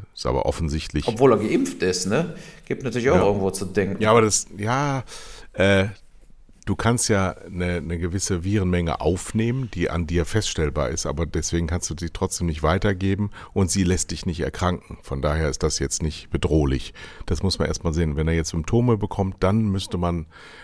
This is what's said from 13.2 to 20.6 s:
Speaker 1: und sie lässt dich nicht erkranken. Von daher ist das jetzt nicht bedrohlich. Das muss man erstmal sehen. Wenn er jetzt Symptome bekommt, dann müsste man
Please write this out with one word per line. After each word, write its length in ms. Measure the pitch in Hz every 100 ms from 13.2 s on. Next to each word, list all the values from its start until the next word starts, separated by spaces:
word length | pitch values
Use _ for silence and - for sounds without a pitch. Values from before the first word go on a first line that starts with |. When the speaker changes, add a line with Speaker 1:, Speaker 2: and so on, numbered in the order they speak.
| 101 - -
Speaker 1:
und 160 | 98 92
sie 140 | 101
lässt 260 | 87 92 -
dich 160 | 82 -
nicht 140 | 80
erkranken. 580 | 73 - 90 90 - -
Von 200 | - 69
daher 260 | 76 78 78
ist 140 | 69
das 160 | 78 -
jetzt 240 | 69 -
nicht 260 | 78 - -
bedrohlich. 640 | - - 78 71 67 - - - -
Das 200 | - 87
muss 160 | 95 -
man 80 | 76
erstmal 260 | 80 85
sehen. 220 | 78 80 73
Wenn 100 | 80
er 80 |
jetzt 160 | 82 80
Symptome 480 | 85 78 117 123 110
bekommt, 380 | 101 - 95 95
dann 280 | 92 110 107
müsste 280 | 98 - 90
man 300 | 87 85 78 - - -